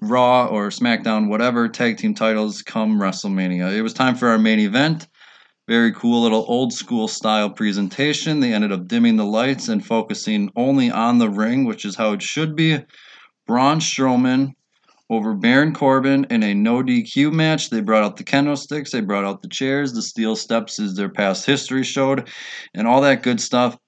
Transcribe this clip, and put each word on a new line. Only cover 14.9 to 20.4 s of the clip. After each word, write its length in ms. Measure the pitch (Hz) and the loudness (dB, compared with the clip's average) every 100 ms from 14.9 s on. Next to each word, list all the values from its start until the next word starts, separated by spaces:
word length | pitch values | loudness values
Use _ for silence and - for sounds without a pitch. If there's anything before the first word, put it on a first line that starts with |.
| _ _ | _ _
over 240 | 117 107 | -4 -2
Baron 380 | 101 117 131 156 | 0 2 4 2
Corbin 540 | 135 139 131 135 139 135 | 0 2 2 2 0 2
in 120 | 117 | 0
a 120 | 104 | 0
no 280 | 101 110 120 | 2 2 2
D 200 | 131 123 | 2 0
Q 280 | 113 - 147 | 0 0 2
match. 400 | 160 156 156 - | 2 2 0 -2
They 100 | 113 | -4
brought 220 | 104 110 | 2 2
out 140 | 104 - | 2 -4
the 80 | |
kendo 340 | - 139 143 139 | -2 0 0 -2
sticks, 320 | - 147 139 | -6 -8 -6
they 100 | 123 | -6
brought 240 | 101 101 | -2 -2
out 180 | 98 95 | -2 -6
the 60 | - | -10
chairs, 440 | - 135 139 139 | -6 -2 -2 -2
the 100 | 117 | -4
steel 320 | - - 110 | -8 -4 -2
steps 460 | 110 | -2